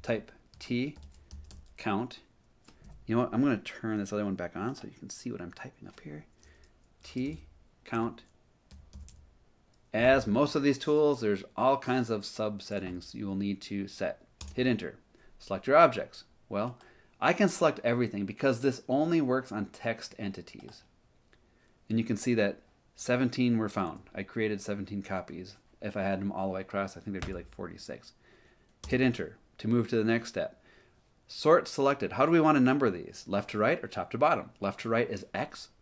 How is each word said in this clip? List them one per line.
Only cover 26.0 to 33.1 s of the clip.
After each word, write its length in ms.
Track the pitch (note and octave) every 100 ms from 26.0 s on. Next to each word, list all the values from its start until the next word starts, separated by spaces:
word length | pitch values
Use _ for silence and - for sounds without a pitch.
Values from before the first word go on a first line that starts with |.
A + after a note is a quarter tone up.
had 200 | G2 F#2+
them 100 | G2
all 160 | F#2 F#2+
the 60 |
way 80 | F#2+
across, 340 | F#2+ G2 G2 E2+
I 40 |
think 140 | G2+
there'd 120 | G2 F2+
be, 80 |
like, 200 | F2+ E2+
forty-six. 600 | - F2 E2+ - A1+ - _ _ - _ _ _ _ -
Hit 140 | B2
enter 360 | C3 A2 D#2+ - _ -
to 100 | A2
move 200 | A#2+ A2+
to 80 | A#2
the 80 |
next 260 | G#2+ A#2 A#2
step. 340 | - D2+ - _ - _ _ _ _ _
Sort 400 | - D3+ E3+ -
selected. 440 | - C#3 C#3+ F#2+
How 120 | - D3
do 60 |
we 100 | E3+
want 140 | D#3 D3
to 80 |
number 260 | B2+ C#3 B2
these? 340 | F2+ -